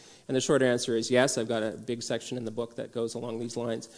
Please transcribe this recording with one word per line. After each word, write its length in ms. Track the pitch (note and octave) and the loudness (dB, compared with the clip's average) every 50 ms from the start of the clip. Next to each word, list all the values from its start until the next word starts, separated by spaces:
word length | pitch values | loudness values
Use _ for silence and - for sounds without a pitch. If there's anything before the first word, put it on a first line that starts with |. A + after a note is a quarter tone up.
| - - - - _ - | -20 -20 -20 -16 _ -2
And 80 | - | 0
the 40 | C3 | 0
short 220 | - - D#3 C3 | 4 4 6 6
answer 340 | C3 B2+ A#2+ A#2+ - - A#2 | 6 6 4 2 2 0 0
is 140 | A2+ A2+ - | 0 2 4
yes. 260 | B2 B2 C3 C#3 C3+ | 4 6 6 4 2
I've 120 | B2+ A2+ A2+ | 0 -2 0
got 160 | A#2 A2 G#2+ | 0 0 -2
a 80 | A2 | -2
big 300 | F#2+ - A2 A#2+ A#2+ A#2 | -4 -6 -6 -6 -6 -6
section 360 | A#2 - B2+ A2+ - - B2+ B2 | -4 -4 -6 -6 -4 -6 -6 -6
in 60 | A#2 | -6
the 80 | A2 | -4
book 240 | G#2+ A#2+ A#2 A2+ - | -4 -6 -6 -6 -8
that 160 | - A2 - | -10 -10 -8
goes 220 | - B2 A#2 A2+ - | -4 -4 -4 -4 -4
along 260 | A#2 A#2+ A#2+ A2+ A2+ | -6 -6 -6 -6 -6
these 160 | A#2 A#2+ - | -6 -6 -6
lines. 320 | A#2+ A#2+ A#2+ A2+ A2+ - - - | -4 -4 -2 -4 -4 -6 -12 -18